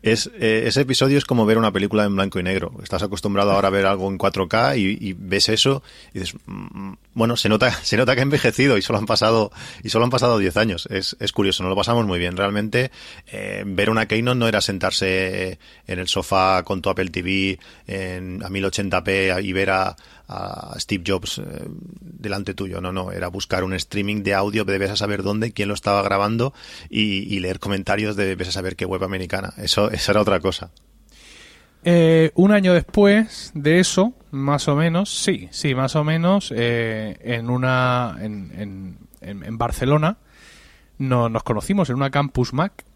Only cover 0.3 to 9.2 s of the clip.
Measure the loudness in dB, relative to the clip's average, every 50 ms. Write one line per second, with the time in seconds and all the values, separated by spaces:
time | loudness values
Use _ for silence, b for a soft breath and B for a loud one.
0.3 | -6 -2 0 2 2 2 2 2 2 0 0 2 2 2 4 4 4 2 2 2
1.3 | 2 2 4 4 4 4 2 2 2 0 0 2 2 2 2 2 2 0 0 0
2.3 | -2 -4 -2 -2 -2 -2 -4 -6 -10 -12 -10 -6 -4 -4 -2 -2 -2 -2 -2 0
3.3 | 2 4 4 6 6 4 4 4 4 4 4 2 2 2 0 -4 -2 0 0 0
4.3 | 0 0 -2 0 2 2 2 2 2 2 0 0 0 -2 -6 -8 -8 -8 -4 -2
5.3 | 0 0 2 2 2 2 2 2 2 0 B B B B B B B -8 -8 -8
6.3 | -10 -12 _ -14 -14 -14 -14 -14 -14 -14 -14 -14 -14 _ _ _ _ 0 0 2
7.3 | 2 0 2 2 4 4 4 2 0 -2 -2 0 2 2 4 4 2 2 2 2
8.3 | 2 2 2 2 2 4 4 4 4 2 2 0 -2 -2 0 0 0 2